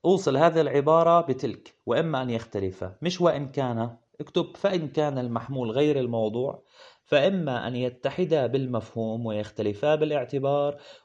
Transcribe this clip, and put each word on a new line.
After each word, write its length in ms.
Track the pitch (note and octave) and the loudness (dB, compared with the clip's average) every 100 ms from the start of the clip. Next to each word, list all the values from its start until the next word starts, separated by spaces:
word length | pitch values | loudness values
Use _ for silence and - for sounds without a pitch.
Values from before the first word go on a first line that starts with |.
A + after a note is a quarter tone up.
أوصل 320 | E3 F#3+ D3+ C3+ | 4 2 2 4
هذه 240 | E3 D#3+ | 4 4
العبارة 600 | D3 C#3 C#3+ E3 E3 E3+ | 2 2 4 4 6 4
بتلك، 540 | E3 C3 C3 G2 - _ - | 2 -2 -4 -8 -18 _ -2
وإما 360 | C#3 E3 C#3 | 0 0 -2
أن 80 | B2+ | -4
يختلف، 540 | A2+ - G#2 G2 F#2 F#2 - | -4 -4 -4 -4 -6 -12 -6
مش 180 | E3 F3 | -6 2
وإن 280 | E3+ C#3+ C#3 | 2 2 -4
كان، 480 | C#3 C3 A#2 A#2+ A#2 _ _ | -4 -2 -2 -4 -8 _ _
اكتب 360 | D3+ F3 - - | -6 -4 -4 -2
فإن 320 | G3 F#3 D3+ | -2 -2 -4
كان 300 | D#3 D3+ C3+ | -2 -2 -2
المحمول 520 | B2 A#2 A#2 C3 A#2 | -4 -6 -6 -6 -2
غير 300 | A#2+ D3+ C#3 | 2 2 2
الموضوع، 640 | B2 A#2 A2 A2+ C3+ - _ _ - _ | 0 -2 -2 -2 -4 -6 _ _ -20 _
فإما 640 | _ D3 E3 F#3+ D3+ B2 - | _ 4 4 2 -2 -4 -4
أن 80 | B2 | -4
يتحدا 720 | B2+ B2 C3+ D#3 F3+ D#3 B2 | -4 -4 -6 -2 0 2 2
بالمفهوم 800 | C3+ C3 A#2 G#2+ A2+ A2 A2+ A2+ | 0 -2 -4 -4 -6 -4 -4 -4
ويختلفا 680 | G#2+ G#2 - G#2+ G#2 D3 | -4 -6 -4 -4 -2 0
بالاعتبار، 840 | D3+ D#3 D3 B2 C#3 C3+ C#3+ C#3+ C#3+ - - | 2 0 -2 -4 -4 0 0 -2 -4 -16 -20